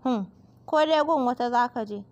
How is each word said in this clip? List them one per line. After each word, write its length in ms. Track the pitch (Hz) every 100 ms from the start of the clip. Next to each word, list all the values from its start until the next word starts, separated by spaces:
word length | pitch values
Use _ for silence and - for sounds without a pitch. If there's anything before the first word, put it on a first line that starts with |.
Hmm, 220 | 262 233 190 - - _ -
ko 200 | 311 311
dai 180 | 311
gun 220 | 294 311 247
wata 240 | 247 240
za 160 | 240 247
ka 160 | 247 214
je. 180 | 202 202